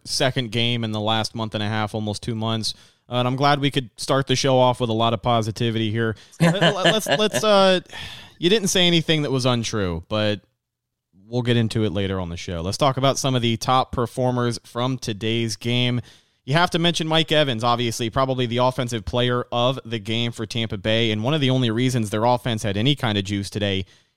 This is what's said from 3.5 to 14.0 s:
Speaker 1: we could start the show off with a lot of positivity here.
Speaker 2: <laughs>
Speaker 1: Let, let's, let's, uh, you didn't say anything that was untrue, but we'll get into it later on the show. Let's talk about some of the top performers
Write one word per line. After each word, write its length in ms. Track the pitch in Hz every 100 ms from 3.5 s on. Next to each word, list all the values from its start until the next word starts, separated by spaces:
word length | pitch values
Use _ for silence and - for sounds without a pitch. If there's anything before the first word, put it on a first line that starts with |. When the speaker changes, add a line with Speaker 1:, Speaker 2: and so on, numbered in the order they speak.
| 147
Speaker 1:
we 100 | 139
could 200 | 143 120 -
start 300 | - 135 135
the 80 |
show 240 | 131 139 127
off 220 | 127 120
with 100 | 120
a 40 |
lot 200 | 110 113
of 80 | 113
positivity 680 | 127 117 110 - 117 110 110
here. 240 | 113 113 104 -
Speaker 2:
<laughs> 120 | -
Speaker 1:
Let, 340 | 170 190 -
let's, 320 | 196 170 220 -
let's, 380 | 143 214 -
uh, 360 | 214 202 190 180 - - - - - -
you 100 | 170
didn't 180 | 220 190
say 200 | 196 175
anything 340 | 170 156 156
that 80 | 143
was 160 | 135 127
untrue, 580 | 120 107 110 92 82 -
but 320 | 107 107 104 _ _ _ _ _ _ _ 95 104
we'll 160 | 120
get 140 | 120 120
into 280 | 113 113
it 60 | 107
later 260 | 95 95 95
on 100 | 87
the 80 | 85
show. 240 | - 85
Let's 160 | 87 -
talk 200 | 147 131
about 220 | 139 117
some 180 | 139 127
of 60 |
the 140 | 117 113
top 360 | - 131 -
performers 680 | -